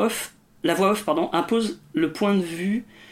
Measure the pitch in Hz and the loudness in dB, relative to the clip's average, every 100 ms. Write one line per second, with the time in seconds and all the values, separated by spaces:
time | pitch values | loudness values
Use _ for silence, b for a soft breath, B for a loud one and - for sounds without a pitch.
0 | 220 - - - _ _ 165 170 196 208 | 2 -2 -10 -14 _ _ -2 2 2 2
1 | - 160 165 165 170 226 208 - - 160 | 0 0 0 0 0 0 -2 -6 -6 -2
2 | 160 - 202 196 170 165 190 226 - B | -2 0 2 2 0 -4 -2 -4 -6 B
3 | B | B